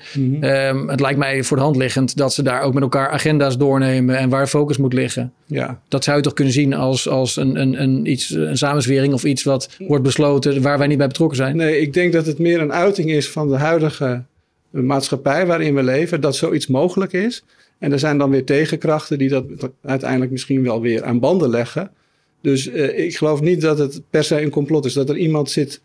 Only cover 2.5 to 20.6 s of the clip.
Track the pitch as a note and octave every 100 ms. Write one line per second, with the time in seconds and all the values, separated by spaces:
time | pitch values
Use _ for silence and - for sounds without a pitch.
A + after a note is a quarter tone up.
2.5 | B2+ C#3 C3 C3+ C#3 C3+ D3 D#3+ D#3 C#3
3.5 | B2+ C#3+ C3+ C3+ C3 B2+ C3 C3 C3+ C3+
4.5 | D3+ D3 C#3 C3+ B2+ B2+ C3+ B2 - _
5.5 | C#3 B2+ B2+ _ C#3 C#3 D3 C#3+ - C3+
6.5 | B2+ C#3+ C#3+ C3 C3 - C3+ B2+ - C3+
7.5 | C3 C3 B2+ C#3 C3 D3 C3+ - D#3 D#3
8.5 | C3+ C#3+ D3 A#2+ C3+ C#3 C3+ D3+ C3 -
9.5 | C3+ - - F#3+ C#3+ C3 B2+ D3 C#3+ C#3+
10.5 | C#3 C3 C#3+ C#3+ D3 C#3 C3 E3 C3 C3+
11.5 | D#3 D#3+ D#3 D3 C#3 F3+ E3+ D#3+ D3 E3+
12.5 | E3+ D3+ E3+ F#3 G3 D#3+ D3+ C#3+ - D3+
13.5 | C3+ D3+ E3 D#3 - C#3 B2 B2 _ _
14.5 | _ _ D3+ B2+ C3+ C3 C3 C#3 C#3+ F#3
15.5 | E3 D#3 C#3 C3 C3 E3+ E3+ C#3+ C3+ E3
16.5 | E3 - B2+ F3 F3+ F#3+ F3+ G#3+ A#3+ -
17.5 | _ _ _ D3 C#3 D3 C#3+ C#3 C#3 C3
18.5 | C#3+ D#3 D#3 D#3 D#3 - D3 C3+ C3+ C3+
19.5 | - B2+ - - C3+ C3 C3 B2+ B2+ -
20.5 | C3+